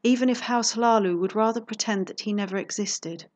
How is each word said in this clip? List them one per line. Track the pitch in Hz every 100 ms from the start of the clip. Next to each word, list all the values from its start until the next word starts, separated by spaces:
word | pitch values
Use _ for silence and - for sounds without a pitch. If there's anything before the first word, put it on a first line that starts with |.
even | 240 247 254
if | 233
House | - 240 226
Hlalu | 220 233 226 190 175
would | 185 214
rather | 220 233
pretend | 226 214 - 202 185
that | -
he | 220
never | 208 196 196
existed. | - - 196 - 165 170 -